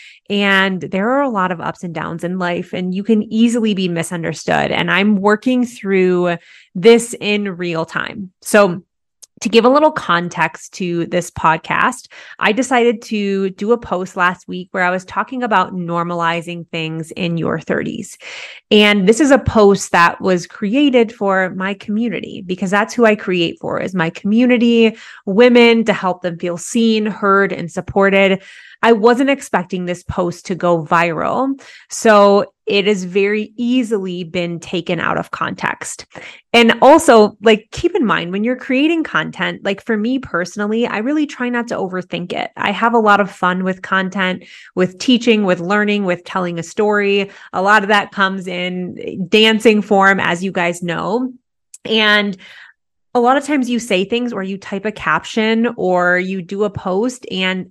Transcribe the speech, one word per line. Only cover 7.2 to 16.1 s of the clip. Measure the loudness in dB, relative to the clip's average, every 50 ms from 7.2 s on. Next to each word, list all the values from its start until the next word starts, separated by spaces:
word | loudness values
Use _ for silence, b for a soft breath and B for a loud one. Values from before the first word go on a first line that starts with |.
| -4 -2 -2 -2 -2 -4 -6
real | -6 -6 -4 -4 -4 -4
time. | -4 -6 -6 -6 -8 -8 -12 -14 -16 _ _
So | -4 2 4 4 4 4 2 -4 -10 _ _ _ _ _ _ _ _ _ _ _
to | -4 0
give | 2 4 4
a | 6
little | 4 4 4 2 2
context | -2 -2 -2 -2 -2 -2 -4 -2 -2 -2 -2 -2 -6 -20 -16 -10
to | -8 -6 -4 -4 -4 -4
this | -2 -2 -4 -4 -4
podcast, | -6 -2 0 0 0 0 -2 -4 -2 0 0 -2 -2 -6 -12 B B B B B B -2
I | -2 0
decided | 0 0 -2 0 0 2 2 2 0 -2 -4
to | -8 -6 -4 -2 -2 -2 -2 -2 -4
do | -6 -4 -2 -2
a | -2 -2
post | -2 -4 -6 -6 -6 -6 -2 0
last | 0 0 0 -2 _ -12
week | -12 -12 -10 -8
where | -4 -2 0
I | 0
was | -2 -4 -6
talking | -8 -6 -6 -6 -6 -6 -6 -2
about | 0 0 0 0 0 -4
normalizing | -8 -6 -4 -4 -4 -4 -4